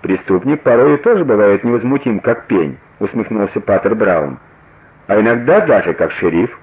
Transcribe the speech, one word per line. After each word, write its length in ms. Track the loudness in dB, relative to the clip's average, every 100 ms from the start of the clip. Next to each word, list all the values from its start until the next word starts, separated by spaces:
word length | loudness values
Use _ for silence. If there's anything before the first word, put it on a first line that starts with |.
«Преступник 600 | -4 -6 -2 -2 0 -2
порою 360 | 2 4 4 2
тоже 260 | 2 0
бывает 400 | 0 2 2 2
невозмутим, 560 | 0 -2 -2 -2 -2 -4
как 260 | -2 -4 -2
пень», 300 | -2 -2 -6 -20 _
усмехнулся 600 | -6 -6 -6 -4 -4 -4
патер 340 | -2 0 0
Браун. 460 | 0 0 0 -2 -10 _ _ _ _ -20 _ -2
«А 140 | 0
иногда 420 | 2 0 2 2
даже 320 | 4 0 0
как 180 | -2 -4
шериф». 440 | -2 -2 0 -2 -6